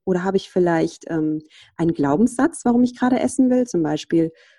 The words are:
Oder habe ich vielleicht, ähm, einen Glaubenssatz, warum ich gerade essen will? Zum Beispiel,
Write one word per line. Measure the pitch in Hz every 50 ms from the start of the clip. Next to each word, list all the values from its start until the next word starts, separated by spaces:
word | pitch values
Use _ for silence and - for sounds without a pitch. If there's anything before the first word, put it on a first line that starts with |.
| _
Oder | 190 185 180 185
habe | 196 190
ich | 190 - -
vielleicht, | - 185 175 175 165 160 160 165 - - - -
ähm, | 165 160 156 156 156 156 - _ - - - _ _
einen | - 165 170 165
Glaubenssatz, | - 143 139 147 185 233 247 - - 277 339 - - -
warum | 240 233 240 247
ich | 247 247
gerade | - 247 254 254 -
essen | - 262 - - 262 247
will? | 247 254 247
Zum | - - 170 156
Beispiel, | 147 151 156 - - 170 165 160 160 - _ _ _ _